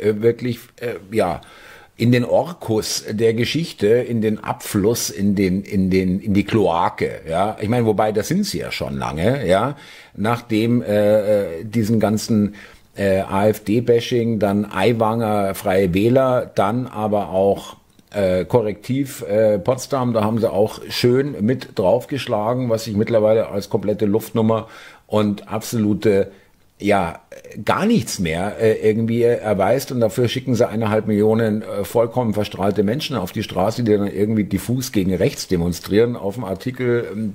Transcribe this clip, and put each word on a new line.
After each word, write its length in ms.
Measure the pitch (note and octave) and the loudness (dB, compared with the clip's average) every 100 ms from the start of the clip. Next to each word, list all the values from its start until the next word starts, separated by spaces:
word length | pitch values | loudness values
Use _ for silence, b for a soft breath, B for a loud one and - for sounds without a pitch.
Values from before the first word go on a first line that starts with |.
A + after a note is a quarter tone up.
äh, 160 | G#2 G#2 | -2 2
wirklich, 380 | A#2 A#2 B2 A#2 - - | 0 0 -4 -6 -12 -12
äh, 180 | A#2+ F#2 F#2 | -10 -10 -4
ja, 300 | A2 F#2 C2+ B B B B B - | -2 0 -2 B B B B B 0
in 160 | A#2 | 4
den 140 | B2 A#2+ | 4 4
Orkus 800 | F2+ E3 F3 - G#2+ - - - | 2 0 -6 -2 -2 -2 -6 -6
der 220 | G#2 A2+ | 0 2
Geschichte, 540 | A2+ A#2 D#3 E3+ - G2+ | 2 0 -2 -4 -2 2
in 340 | B2 G#2+ A#2 | 2 2 0
den 240 | G#2+ G#2+ | 0 -2
Abfluss, 640 | - - - G#2 G2+ B2 - | -4 -8 -4 2 2 2 -2
in 260 | - G2+ | -2 0
den, 280 | G2+ F#2+ F#2 | 2 2 0
in 260 | G2 G2 F#2 | -2 0 2
den, 320 | F#2 F#2 F#2+ | 2 2 0
in 140 | G#2+ | 0
die 100 | G2 | 0
Kloake, 800 | G2 A2 F#2 E2 G2 - D2 G#1+ D#2+ | 2 2 2 2 0 -2 -4 -4 -4
ja. 300 | E2 G#2 G#2 | -2 -2 -2
Ich 120 | G#2 | -2
meine, 160 | B2 A2+ | 2 2
wobei, 260 | G2+ A2 | 2 2
da 100 | G#2 | 0
sind 220 | - F3+ | 0 -2
sie 140 | G3+ D2+ | -2 -6
ja 120 | A#1+ | -6
schon 280 | - C2+ C2+ | -6 -6 -6
lange, 500 | A#1+ D2 F#2+ C#3 F2+ | -4 0 0 0 2
ja. 300 | F#2 B2+ C#3+ B B B | 2 2 -4 B B B
Nach 280 | - G#2+ A#2+ | -4 -2 -2
dem, 400 | - G#2+ A#2 A#2+ | -2 0 2 2
äh, 800 | G2+ G#2 G#2 G#2+ G2+ G#2 F#2 E2 | 2 2 4 4 4 2 0 -6
äh, 40 | |
diesen 340 | A2 A2+ G#2+ A2+ | -4 -2 0 2
ganzen, 580 | G2+ G#2+ - A2 G2+ B B B _ | 2 0 0 2 0 B B B _
äh, 260 | - G2 F#2+ | -4 0 0
A-F-D-Bashing, 1200 | - G2 G#2+ G#2 - A2+ B2 A#2 - B2 A2+ A2 | 0 0 0 0 0 0 2 2 2 0 0 0
dann 320 | G2+ G2+ G#2 | 0 0 -2
Aiwanger, 840 | F#2 G#2 A#2 A2 A2+ A2 G#2 G2 | 0 0 2 0 0 0 0 -2
Freie 400 | G2 G2+ F#2+ F#2+ | -2 0 2 2
Wähler, 580 | F#2 A2+ C3 C3 B2+ - | 2 4 4 4 0 0
dann 320 | - G2 B2 B2 | 0 0 -2 -6
aber 440 | G#2+ G#2+ G2+ E2+ | -6 -2 -2 0
auch, 480 | F#2 G2 F#2 - - _ _ _ | 2 2 2 -4 -20 _ _ _
äh, 340 | G#2 F#2+ F#2 E2+ | -2 0 0 2
Korrektiv, 760 | B2 G#2+ F#2+ - C3+ C3 - | 0 0 -6 -4 -4 -4 -8
äh, 360 | - G#2 A2 G#2 | -2 2 2 2
Potsdam, 560 | - B2+ - C3+ B2 | 0 -4 -4 -4 -2
da 80 | A2+ | 0
haben 160 | G#2 A2+ | 0 0
sie 120 | A2 | 0
auch 300 | F#2+ G#2+ - - | 0 -2 -2 -10
schön 460 | - B2 B2+ C#3+ E2 | 0 2 2 0 -2
mit 300 | G#2+ B2+ - | -2 -2 -4
draufgeschlagen, 960 | - G2 C3 - C#3 B2+ G#2+ G#2+ B2 B2 | -2 2 2 0 -8 -4 -2 -2 -2 -2
was 140 | A2+ | -2
sich 120 | A#2 G#2 | -2 -2
mittlerweile 520 | G#2+ A#2 G#2+ A2 - | 0 2 4 2 0
als 200 | G2+ - | -4 -4
komplette 380 | A2 F#2+ G2+ G#2+ | -2 -2 -2 0
Luftnummer 600 | G#2+ - A#2 A2 A2 - B B B - | 0 0 0 2 0 -4 B B B -4
und 420 | G#2+ G#2 G2+ - | 0 0 -2 -6
absolute, 840 | G#2+ - A#2+ G#2 G2+ A2 G2 F#2 B B _ _ - | -8 -4 0 0 2 2 2 0 B B _ _ -4
ja, 400 | G2+ G2 F2 - _ - - A2 | 0 2 0 -6 _ -20 -16 -6
gar 200 | G#2+ G#2+ | -2 0
nichts 340 | G#3 A3+ - - | 2 2 0 -2
mehr, 360 | E2+ E2 G2+ E2+ | -2 -2 -4 2
äh, 160 | A2 | 2
irgendwie 480 | G2+ G#2+ G#2+ A2+ A#2 | 4 2 2 0 2
erweist. 720 | A#2 A#2+ G#2 G2 F#2+ C3 - | 2 2 0 2 2 2 -2
Und 80 | B2 | 0
dafür 280 | A2 - A#2+ | 0 2 -2
schicken 260 | B2+ C3 | -2 -2
sie 120 | A2 A#2 | 2 2
eineinhalb 420 | G#2+ G#2+ A2 A2 | 0 0 0 2
Millionen, 540 | G#2 G#2+ A2 A2+ G#2+ | 2 4 4 2 -2
äh, 220 | G2+ G2+ | -4 -6
vollkommen 480 | G2 A#2+ A#2 B2 A#2 | -2 0 0 0 -2
verstrahlte 520 | G#2 G2+ - G2+ G2 | -2 -4 -2 0 2
Menschen 320 | G2+ C#3 - A#2+ | 0 -2 -4 -6
auf 160 | F2+ | -4
die 100 | A2 | -6
Straße, 400 | G2+ G2 G2+ A#2+ | -6 -2 -2 0
die 100 | A2+ | 2
dann 140 | G#2 G2+ | 2 0
irgendwie 380 | D2+ G#2+ A2 | -2 0 0
diffus 480 | F#2 F#2+ - B2+ B2+ | 0 -2 -2 -4 -2
gegen 200 | G#2+ F#2 | -2 0
rechts 360 | F2+ B2 - - | 2 0 -2 -2
demonstrieren, 680 | F2+ E2+ E2+ - G2+ A#2+ A2 | 0 0 -4 0 2 2 -2
auf 200 | G2 A2 | -8 -6
einen 80 | |
Artikel, 640 | G2 F#2 C3 B2+ B2 A#2+ F#2 | -6 -6 -6 -4 0 0 -2
ähm, 220 | G2+ A2 | -6 -6